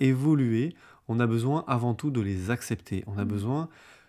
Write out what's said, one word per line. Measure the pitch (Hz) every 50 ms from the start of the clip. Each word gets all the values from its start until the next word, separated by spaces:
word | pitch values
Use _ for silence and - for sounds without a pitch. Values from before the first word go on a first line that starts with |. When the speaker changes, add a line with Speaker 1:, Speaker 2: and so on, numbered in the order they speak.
Speaker 1:
évoluer, | 139 131 131 127 135 151 156 143 131 117 113 113 131 165 - - - - - - _ -
on | 113 117
a | 120
besoin | 117 113 117 117 127 147 160 -
avant | - 131 120 120 120 113
tout | - - 151
de | 135 120
les | 104 98 98 92 90 98
accepter. | 120 123 - - 113 - - - 98 95 -
On | - 101 101
a | 101
Speaker 2:
Mm. | 98
Speaker 1:
besoin | 104 101 98 113 135 151 165 165 - - - - - - -